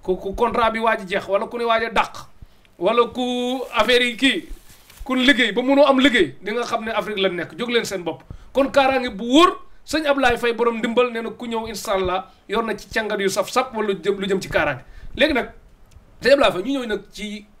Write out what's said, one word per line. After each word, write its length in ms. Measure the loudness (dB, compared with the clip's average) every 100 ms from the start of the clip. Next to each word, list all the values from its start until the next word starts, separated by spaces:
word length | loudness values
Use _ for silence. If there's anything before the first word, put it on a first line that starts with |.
Ku, 140 | -2 -4
ku 160 | -4
contrat 360 | 0 0 2 0
bi 60 | 2
waaj 240 | 0 0
a 40 | -4
jeex, 220 | -6 -2
wala 180 | -2 -2
ku 120 | -4
ne 60 |
waaj 200 | -2 0
a 60 | 0
dàq, 340 | -2 -2 -6 -18 -20 -20 -20 _ -2
wala 280 | 2 2 2
ku 480 | 0 -4 -2 -2 -4 -4
affaire 280 | -2 2 4
yi 120 | 2 2
kii, 320 | 0 0 -6 -16 -18 -20 -20 -16
ku 100 | -4
liggéey 380 | 2 4 4 2
ba 80 | 0
mënoo 220 | 2 4 4
am 120 | 6
liggéey, 360 | 4 4 0 -2
di 120 | -8
nga 100 | -6
xam 200 | -4 -6
ne 60 | -4
Afrique 300 | -4 -4 -2
la 80 | -2
nekk, 240 | -2 -8 -6
jóg 100 | -2
leen 140 | -2
seen 180 | -2 -6
bopp. 200 | -6 -8 -14 -20 -4
Kon 180 | 0 2
kaaraange 400 | 4 4 2 -2
bu 100 | -6
wóor, 360 | 4 6 6 4 -14 -18 -4
sëñ 200 | -2 0
Ablaye 300 | 2 2 2
Faye 140 | -2
borom 240 | 0 0 0
ndimbal 340 | 0 2 0
nee 100 | -2
na 80 | -8
ku 160 | -10 -6
ñëw 220 | -6 -6
incha 240 | -8 -2
allah 320 | 0 0 -2 -6 -20 -4
yor 160 | -2
na 100 | -2 -6
ci 120 | -4
càngat 320 | -4 -4 -2
yu 80 | -2
saf-saf 440 | -2 -2 -2 -2
wala 140 | -4 -4
lu 120 | -2
jëm, 160 | -2 -2
lu 80 | -2
jëm 140 | -2
ci 80 | 0
kaaraange. 340 | 0 0 -4 -12 -16 -14 0
Léegi 160 | 2
nag, 180 | 2 -4 -12 -20 -20 -20 -20 -20 -2
sëñ 100 | 4
Ablaye 200 | 6 6
Faye, 100 | 2
ñu 80 | -4 -4
ñëw 60 | -2
nag 140 | -6 -6
ci 340 | -12 -10 -10 -14 -20